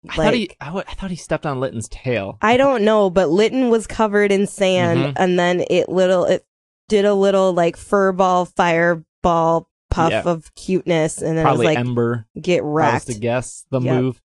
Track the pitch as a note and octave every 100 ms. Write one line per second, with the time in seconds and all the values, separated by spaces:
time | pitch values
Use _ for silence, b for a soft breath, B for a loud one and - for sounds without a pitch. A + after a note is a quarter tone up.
0 | - - D#3+ B3 G#3 - C#3 F#3 - -
1 | F#3+ F3 - D#3 D#3+ C3 C3 A2+ G#2 -
2 | C3 A#2 G2 G#2 G#3+ B3 C#4 B3+ G#3 A3
3 | G3 F3+ E3+ F3 A3 B3+ B3+ A3+ G3 -
4 | A3 G3+ G#3 G3 G3+ - F#3+ F#3 F3 E3+
5 | C#3+ C3+ F#3 F3+ F3 F3+ - F3 - F3+
6 | F#3 F#3 E3 F3+ _ _ _ _ _ G#3
7 | G3+ G3 G3 G3 F#3+ F3 E3+ E3 - G3+
8 | F#3+ F#3 F#3 F3+ F3 - F3 E3 E3+ E3+
9 | - _ F3+ E3+ E3 E3 - _ _ -
10 | E3 A2 F3 E3 - - - F#3 - E3
11 | D#3 - - D#3+ D3+ B2+ A#2+ A#2+ A#2+ A#2+
12 | A#2 A#2 A2+ - D#3 E3+ C#3+ D3+ D3+ B2+
13 | - G#2+ A#2 A#2+ - - - C3 B2+ B2+
14 | C3 A#2 _